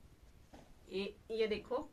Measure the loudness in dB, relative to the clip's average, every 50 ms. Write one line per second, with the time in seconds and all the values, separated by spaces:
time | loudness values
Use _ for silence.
0 | -20 -20 -20 -20 -20 -20 -20 -20 -20 -20 -18 -18 -18 -18 -20 -18 -10 -4 -2 -2
1 | -2 -2 -4 -8 -8 -2 2 4 4 4 4 2 0 0 0 0 0 -2